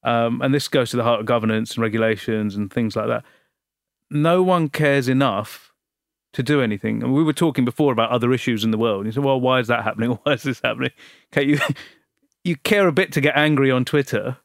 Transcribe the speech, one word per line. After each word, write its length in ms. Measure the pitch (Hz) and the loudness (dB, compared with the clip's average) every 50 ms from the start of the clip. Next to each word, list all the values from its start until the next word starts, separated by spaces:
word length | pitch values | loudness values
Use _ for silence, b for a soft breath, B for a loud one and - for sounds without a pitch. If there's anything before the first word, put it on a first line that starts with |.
| _ | _
Um, 360 | 127 120 117 117 117 117 123 135 | 0 0 0 0 0 -2 -2 0
and 100 | 135 135 | 0 0
this 140 | 147 - - | 0 -2 0
goes 240 | - 143 123 113 | 0 0 0 0
to 60 | - 123 | -2 -2
the 60 | 117 | 2
heart 180 | 117 120 107 | 2 0 0
of 40 | 113 | 0
governance 480 | 113 123 117 110 110 110 110 113 - - | 0 0 0 2 0 0 0 -2 -4 -4
and 80 | - | -4
regulations 720 | 113 113 104 113 110 113 110 101 - - 110 107 107 104 95 | -4 -2 0 0 0 0 0 -2 -2 -4 -4 -2 -2 -4 -4
and 160 | 101 104 101 | -6 -8 -6
things 240 | - 120 117 110 104 | -4 -4 -4 -2 -4
like 120 | 110 107 117 | -4 -4 -4
that. 160 | 120 113 b b b b b b b b _ _ _ _ _ _ _ _ _ _ | -4 -6 b b b b b b b b _ _ _ _ _ _ _ _ _ _
No 320 | 147 147 147 165 175 185 185 | -2 0 2 2 2 2 2
one 260 | 185 185 175 160 147 | 2 2 2 2 -2
cares 380 | - - 151 147 139 139 127 123 | -2 0 2 2 2 2 2 2
enough 680 | 131 131 139 131 101 98 107 - - - - _ _ _ _ _ _ _ _ _ _ _ _ _ _ | 2 2 2 2 0 -2 -4 -6 -12 -20 -20 _ _ _ _ _ _ _ _ _ _ _ _ _ _
to 100 | - 127 | -6 -2
do 180 | 117 147 143 | 0 2 2
anything. 400 | 127 113 107 101 - 110 110 113 | 2 0 -2 -4 -4 -4 -4 -4
And 100 | 117 123 131 | -2 -2 0
we 80 | 143 160 | 0 0
were 100 | 156 147 | 0 0
talking 320 | - 170 165 131 - 127 | 0 -2 -2 0 0 0
before 260 | 123 - - 156 143 | -2 0 0 0 0
about 200 | 127 110 113 113 | 2 2 0 0
other 200 | 120 120 113 123 131 | 0 0 2 2 0
issues 300 | 123 - - 120 107 104 | 0 0 -2 -2 -2 0
in 60 | 113 | -2
the 80 | 110 107 | 0 0
world. 280 | 113 117 104 98 101 110 | 0 0 0 -2 -4 -4
You 40 | 110 | -4
say, 80 | 131 | -2
"Well, 180 | 143 139 135 131 | 0 0 0 2
why 180 | 123 127 131 127 | 2 2 2 2
is 60 | 120 107 | 2 2
that 160 | 120 117 107 | 0 0 0
happening? 280 | 107 - 107 113 120 | -4 -2 -2 -2 -2
<laughs> 80 | 123 107 _ | -2 -2 _
Why 100 | 147 147 | -2 -2
is 100 | 117 - | -2 -2
this 160 | 139 127 - - | -6 -6 -4 -4
happening?" 280 | 120 113 120 127 127 _ B B B B B B B - | -6 -4 -2 -6 -6 _ B B B B B B B -2
Okay, 140 | 143 143 139 | 0 2 2
you, 100 | 147 143 - - 147 B B B B B | 2 0 0 -2 -4 B B B B B
<laughs> 420 | B B _ _ _ _ _ _ _ | B B _ _ _ _ _ _ _
you 140 | 175 170 - | -4 -4 -4
care 300 | _ - 214 208 196 180 | _ 0 2 4 4 4
a 40 | |
bit 200 | 151 185 190 - - | 4 2 0 0 0
to 80 | 156 | 0
get 140 | 135 147 131 | 0 2 2
angry 360 | 139 151 156 151 135 135 135 | 4 2 4 4 4 2 2
on 120 | 131 127 127 | 2 2 0
Twitter 520 | - - 147 135 - - 85 95 120 131 - _ | 0 0 0 0 0 -2 -4 -4 -4 -8 -10 _